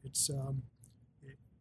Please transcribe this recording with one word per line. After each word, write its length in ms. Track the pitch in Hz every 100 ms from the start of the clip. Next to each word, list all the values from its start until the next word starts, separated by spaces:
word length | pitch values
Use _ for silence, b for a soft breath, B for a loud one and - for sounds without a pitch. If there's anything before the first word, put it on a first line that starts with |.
it's, 280 | 135 - -
um, 320 | 139 135 135 123 - - - - -
it, 160 | 135 135 - -